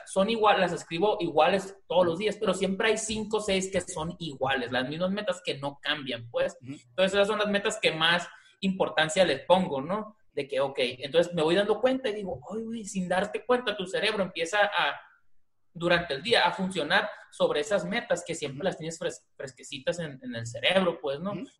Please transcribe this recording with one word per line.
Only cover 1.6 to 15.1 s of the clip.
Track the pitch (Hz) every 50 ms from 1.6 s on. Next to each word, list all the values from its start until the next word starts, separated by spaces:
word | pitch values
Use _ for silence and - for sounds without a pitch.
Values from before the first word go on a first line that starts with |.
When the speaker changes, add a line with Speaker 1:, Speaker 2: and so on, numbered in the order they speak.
| 190 - - - - -
Speaker 1:
todos | 160 180 180
los | 170 165 175
días, | 214 208 185 -
pero | - 190 180
siempre | 185 190 185 190 190 220 220
hay | 214 214
cinco | - - 220 220 214 208 220 208
o |
seis | 208 208 190 190 190 -
que | - 175
son | - - - 160 156 170 165 -
iguales, | 165 151 135 135 127 127 135 131 117 113
las | 123 123 127 139
mismas | 151 165 185 185
metas | 196 208 208 190 175 - -
que | 165 139 139
no | 139 143 139 -
cambian, | - 143 151 151 139 127 120 117 117 117
pues. | - 170 185 185 - -
Speaker 2:
Ujú. | 131 127 147 - _ _
Speaker 1:
Entonces, | - 185 190 185 196
esas | 202 202
son | 202 214 208
las | 208 202
metas | 202 202 202 220 208 -
que | - 160
más | 160 160 160 165 175 175 - - - - - _ _ -
importancia | - 196 190 190 160 - - 151 160 156 - 190 185
les | 165 135 -
pongo, | - - 180 190 180 143 143 135
¿no? | 135 165 196 220 214 214 - _ _ _
De | - 143 139
que, | 135 135 131
ok, | 139 135 - 143
entonces | 127 120 123 - 143 139 151 170 175 170 175
me | 170
voy | 156 160 175
dando | 196 202 214 208 208
cuenta | - 254 262 262 - 214
y | 202
digo, | 214 196 180 - - - - 202
"Ay, | 226
güey", | 226 226 226 226 202
sin | 190 - 190 180 175
darte | 185 185 202 196 - 214 -
cuenta, | - 247 247 247 220 208
tu | - 180
cerebro | 175 - 160 190 220 214 196
empieza | 185 175 - 165 165 165 208 208 202
a, | 208 - 175 156 143 135 - - -